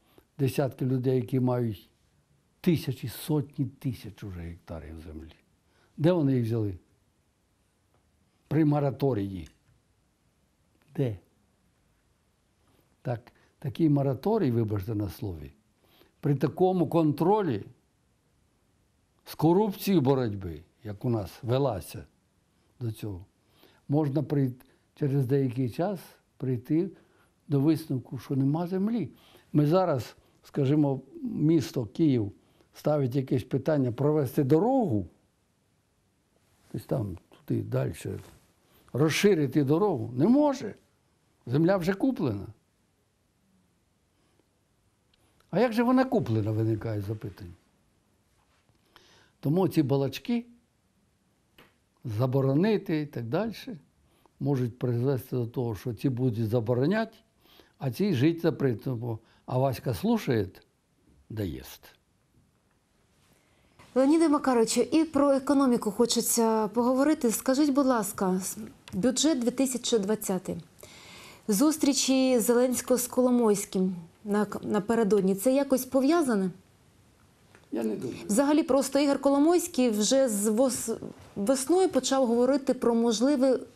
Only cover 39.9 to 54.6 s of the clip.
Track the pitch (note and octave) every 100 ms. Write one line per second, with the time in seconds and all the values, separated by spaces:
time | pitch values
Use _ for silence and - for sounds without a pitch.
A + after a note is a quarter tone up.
39.9 | C3+ A2 B2 F#3 C#4 D4 C4 G#3+ - _
40.9 | _ _ _ _ _ - C#3 E3 G3 E3
41.9 | G3 C4+ B3 C#3 G2+ F#2 - _ _ _
42.9 | _ _ _ _ _ _ _ _ _ _
43.9 | _ _ _ _ _ _ _ _ _ _
44.9 | _ _ _ _ _ _ F3 A#3+ A3 A#3+
45.9 | C4 C4 A3 A#2+ A2 G#2 A2 A2+ G#2+ A2+
46.9 | G#2+ G2 A2 G#2 - F2 F2 _ _ _
47.9 | _ _ _ _ _ _ _ _ _ _
48.9 | _ _ _ _ _ C3+ E3+ F3+ D#3+ C3
49.9 | C#3 C#3 - - A#3+ A#3 - _ _ _
50.9 | _ _ _ _ _ _ _ - _ _
51.9 | _ C3 G#2 C3 C3+ C3+ C#3 G#3 G3+ G3
52.9 | D#3 D3+ B2+ A#2 D#3 A3 - - E3+ -
53.9 | _ _ _ _ - C#3 C3+